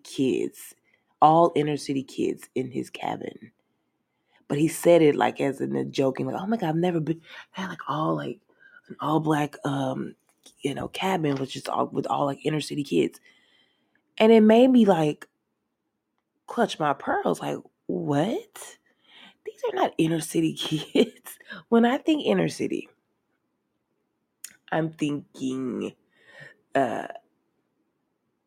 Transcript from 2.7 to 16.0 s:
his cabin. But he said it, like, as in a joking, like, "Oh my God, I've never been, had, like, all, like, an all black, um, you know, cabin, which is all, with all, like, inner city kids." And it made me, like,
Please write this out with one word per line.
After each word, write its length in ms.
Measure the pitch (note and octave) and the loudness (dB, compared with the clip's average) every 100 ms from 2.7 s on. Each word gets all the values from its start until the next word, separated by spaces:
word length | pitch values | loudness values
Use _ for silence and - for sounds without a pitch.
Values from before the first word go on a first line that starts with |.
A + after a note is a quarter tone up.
his 200 | C3 B2 | -8 -10
cabin. 600 | - - - - - - _ _ _ _ _ _ _ _ _ - | -8 -8 -8 -10 -14 -20 _ _ _ _ _ _ _ _ _ -6
But 100 | C#3+ | 0
he 100 | D#3+ | 0
said 320 | - E3+ E3+ | 2 6 8
it, 160 | D3+ A#2 | 8 4
like, 240 | A2 A#2 | 2 0
as 220 | C#3 C3+ | -4 -4
in 120 | C3+ | -4
a 100 | C3+ | -4
joking, 420 | C3+ C3+ C3+ C3 C3 | -4 -2 -2 -2 -6
like, 140 | A#2 | -6
"Oh 60 | F#3+ | -4
my 120 | A3+ | -4
God, 100 | E3 | -2
I've 80 | D#3+ | 0
never 240 | F3+ E3+ | 0 0
been, 220 | D3+ E3 - - - | -2 -6 -8 -20 -18
had, 180 | - F#3 | -12 -12
like, 180 | E3+ - | -10 -8
all, 260 | D3 D#3+ | -4 -2
like, 260 | D#3 C#3+ - _ _ _ - - | -4 -6 -12 _ _ _ -20 -20
an 80 | - | -8
all 200 | C#3 D#3 | -2 0
black, 360 | D#3 D3+ D3 - | 2 0 -2 -4
um, 500 | D3 C#3 C3 C3+ C3 - _ _ - _ | -6 -2 -4 -4 -8 -12 _ _ -20 _
you 140 | C#3+ | -8
know, 140 | C3+ B2+ | -6 -8
cabin, 480 | - F#3+ F#3+ D3+ C3+ | -4 -2 0 0 -2
which 200 | C3 C#3 | -6 -10
is 100 | - | -6
all, 180 | - C3 | -4 -4
with 200 | - - | -4 -4
all, 200 | C#3 C#3+ | -2 -2
like, 180 | C#3 | -4
inner 160 | D3 D3+ | -4 -4
city 240 | - D3 | -4 -6
kids." 340 | C#3 E3+ A2 - _ _ _ _ _ _ _ _ _ - | -2 0 0 -4 _ _ _ _ _ _ _ _ _ 2
And 120 | A3 | 6
it 120 | A3+ | 8
made 260 | G#3+ A3+ C4 | 8 8 8
me, 160 | B3 | 8
like, 420 | G3+ E3 D3+ D3 - _ _ _ _ _ _ _ | 6 4 2 -2 -12 _ _ _ _ _ _ _